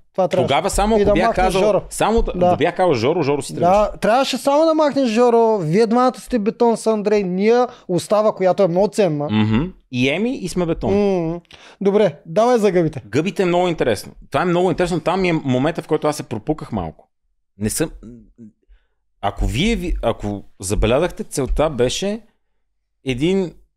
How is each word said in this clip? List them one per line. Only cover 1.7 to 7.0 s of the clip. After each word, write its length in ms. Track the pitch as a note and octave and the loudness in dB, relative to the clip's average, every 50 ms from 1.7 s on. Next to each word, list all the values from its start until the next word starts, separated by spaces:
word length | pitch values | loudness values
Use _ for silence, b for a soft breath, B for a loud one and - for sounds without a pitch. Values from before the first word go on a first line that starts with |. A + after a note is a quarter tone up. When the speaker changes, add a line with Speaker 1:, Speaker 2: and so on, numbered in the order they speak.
| G3 F3+ - - | 2 0 -2 -4
Speaker 2:
само 320 | - - D#3 G3 A3+ A3+ | -4 -2 0 0 2 0
да, 100 | A3+ - | 0 0
Speaker 1:
Да. 60 | - F3+ | 0 0
Speaker 2:
да 160 | F3+ F3+ F3+ | 2 2 2
бях 200 | - C#3+ E3+ E3 | 2 0 0 0
казал 180 | - F#3 F3+ C#3+ | 2 2 2 2
Жоро, 280 | A2+ G#2+ C#3+ E3+ F3+ | 2 2 0 0 0
Жоро 200 | C#3+ C3+ D3 C#3 | 0 0 -2 -2
си 120 | - - D#3 | -4 -6 -4
тръгваше. 240 | D3 E3 F3 F#3+ G#3 | 0 2 2 4 4
Speaker 1:
Да, 160 | G#3 - - - | 2 0 -2 -2
трябваше 400 | - G3+ A3+ C4+ C4+ C4 C4+ A3+ | 0 2 2 2 2 0 -4 -4
само 260 | - C#4 C#4 D4 E4 | 0 0 2 4 4
да 80 | E4 D#4 | 2 2
махнеш 340 | D#4 D4+ C#4+ A#3+ C#4 C4+ A#3 | 2 2 0 2 0 0 0
Жоро, 500 | G#3+ A#3 B3 A#3+ A#3 A#3 A3+ A3 A3 G3+ | 2 2 4 4 4 4 4 4 2 0
вие 280 | E3 D3+ E3 G#3+ A#3 | 0 0 2 2 2
двамата 280 | G#3 A#3 B3 B3+ B3+ B3+ | 2 2 2 2 2 0
сте 220 | - - - B3+ A#3 | -4 -6 -4 -4 -2
бетон 380 | G3 A3+ A3+ - A#3+ A#3 A3+ | -2 -2 0 2 2 2 2
с 100 | - - | 2 0
Андрей, 360 | A3 A3 G#3 | 0 0 0